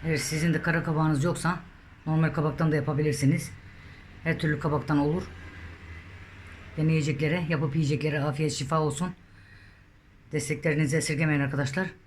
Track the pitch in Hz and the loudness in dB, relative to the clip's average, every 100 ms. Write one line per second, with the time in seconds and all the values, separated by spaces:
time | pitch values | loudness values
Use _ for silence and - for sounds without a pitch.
0 | 160 151 135 156 170 160 170 165 170 151 | 0 -2 0 0 2 2 2 0 0 2
1 | 156 147 165 - 160 175 - - - - | 2 4 2 0 -2 -2 -6 -20 -20 -12
2 | - 156 160 165 151 139 160 151 139 143 | -2 2 2 2 0 2 2 2 0 2
3 | 151 139 139 170 - - - - - - | 2 4 4 4 0 -14 -18 -20 -20 -20
4 | - - 165 156 160 147 160 147 - 147 | -20 -8 -4 0 0 0 0 0 2 2
5 | 147 170 190 - - - - - - - | 4 0 -4 -12 -16 -14 -16 -16 -16 -16
6 | - - - - - - - - 156 160 | -16 -18 -18 -18 -18 -18 -12 0 2 2
7 | 147 135 151 175 160 160 151 160 143 147 | 2 0 0 0 0 0 0 0 2 2
8 | 151 147 147 139 156 - 127 160 156 139 | 0 0 -2 0 -2 -2 0 2 0 0
9 | 180 180 - - - - - - - - | -6 -6 -18 -20 -20 -20 -20 -20 -20 -20
10 | - - - 156 - 147 165 147 156 156 | -20 -20 -6 -6 -2 -2 0 2 2 2
11 | 151 143 160 147 139 139 135 - 185 - | 0 0 2 2 2 0 0 0 -2 -6